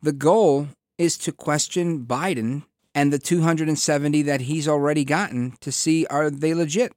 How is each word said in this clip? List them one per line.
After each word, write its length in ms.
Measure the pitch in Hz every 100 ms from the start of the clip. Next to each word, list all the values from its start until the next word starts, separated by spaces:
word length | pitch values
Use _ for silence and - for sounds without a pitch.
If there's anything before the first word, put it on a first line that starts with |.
The 120 | 147
goal 560 | 143 147 214 196 139 147 - _ _
is 200 | 170 -
to 140 | -
question 720 | - - 151 - 185 175 160
Biden 600 | 120 123 180 151 113 139 - _ _
and 180 | - 143
the 60 | 143
two 240 | - 175
hundred 260 | 165 165 156
and 100 | 151
seventy 440 | - 147 147 151
that 200 | 143 139
he's 260 | 127 156 151
already 360 | 151 143 151
gotten 500 | 139 143 208 123 123 123
to 120 | -
see, 340 | - - 160 160
are 240 | 143 151
they 240 | 139 156
legit? 380 | 165 165 165 240